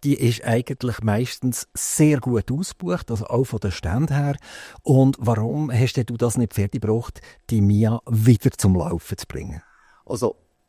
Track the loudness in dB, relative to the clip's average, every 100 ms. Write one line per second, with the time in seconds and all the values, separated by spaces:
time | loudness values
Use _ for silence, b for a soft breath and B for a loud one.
0 | -2 0 0 0 -2 -2 -2 -4 -6 -2
1 | -2 0 -2 -4 -4 -4 -8 -8 -4 2
2 | 4 2 0 -2 -2 -4 -6 -8 -6 -6
3 | -4 -6 -2 -2 -2 -2 -4 -4 -4 -2
4 | 0 0 -2 -4 B B B B 2 6
5 | 4 2 0 0 0 -2 -2 2 2 0
6 | -4 -2 -2 0 -2 -2 -4 -2 -2 -2
7 | -4 -14 B B -2 2 4 4 2 0
8 | -2 2 6 6 4 2 2 2 0 -6
9 | -8 -12 -10 -12 -10 -12 b b b b
10 | -10 -2 -2 -4 _ _